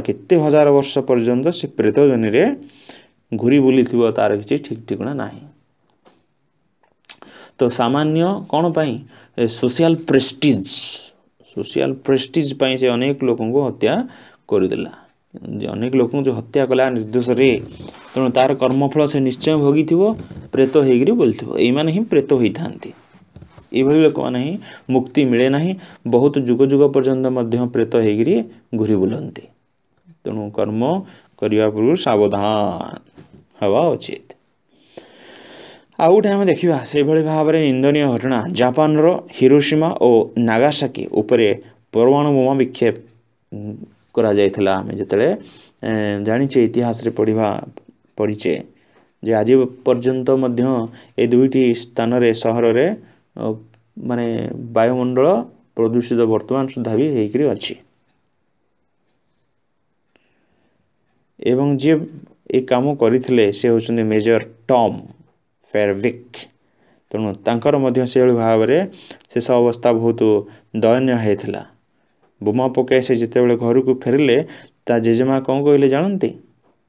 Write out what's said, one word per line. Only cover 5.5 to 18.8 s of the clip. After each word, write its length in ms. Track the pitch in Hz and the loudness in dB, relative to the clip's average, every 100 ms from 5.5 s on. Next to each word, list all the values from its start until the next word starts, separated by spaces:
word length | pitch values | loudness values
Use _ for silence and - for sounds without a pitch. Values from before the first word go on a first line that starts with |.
| _ _ _ _ _ _ _ _ _ _ _ _ _ _ _ - - - - - - | _ _ _ _ _ _ _ _ _ _ _ _ _ _ _ -16 -16 -18 -20 -20 -2
ତ 20 | 123 | -2
ସାମାନ୍ୟ 540 | - 120 139 156 160 175 196 - | 0 0 0 0 0 -2 -4 -4
କ'ଣ 140 | 151 170 | -2 0
ପାଇଁ? 220 | 160 151 131 - - _ - | -2 -4 -6 -12 -20 _ -4
ଏ 60 | 117 | -4
ସୋସିଆଲ 460 | - 123 127 165 165 | -2 -2 0 2 0
ପ୍ରେଷ୍ଟିଜ୍, 760 | 165 139 - - 151 107 95 - - - - _ _ _ _ | 0 2 2 0 0 0 -2 -4 -6 -10 -14 _ _ _ _
ସୋସିଆଲ 440 | - - 135 135 | -12 -6 -4 -4
ପ୍ରେଷ୍ଟିଜ୍ 580 | 135 - 135 135 170 143 135 | -4 -2 0 0 -2 -4 -2
ପାଇଁ 180 | 135 131 | -2 0
ସେ 100 | 127 | 0
ଅନେକ 300 | 120 131 143 | 0 -2 -2
ଲୋକଙ୍କୁ 360 | 127 117 113 131 | -2 -2 -2 -2
ହତ୍ୟା 300 | 135 - 107 170 254 - - _ - | -2 -2 -2 -2 -4 -12 -20 _ -4
କରିଦେଲା। 420 | 104 92 - - - _ _ _ - - | -2 0 -4 -8 -14 _ _ _ -18 -12
ଯେ 200 | - - | -10 -8
ଅନେକ 280 | - 120 131 | -6 -2 0
ଲୋକଙ୍କୁ 280 | 120 143 135 | 0 0 -2
ଯୋଉ 100 | 113 | -4
ହତ୍ୟା 280 | 117 143 131 | -4 -2 0
କଲା 200 | 127 131 | 2 0
ନିର୍ଦ୍ଦୋଷରେ, 600 | 123 107 120 123 120 135 113 - - - - - | -2 -4 -2 0 2 2 2 -4 -16 -18 -20 -10
ତେଣୁ 220 | - 131 | -2 0
ତାର 200 | 127 131 | 2 2
କର୍ମଫଳ 480 | 135 127 135 | 2 0 0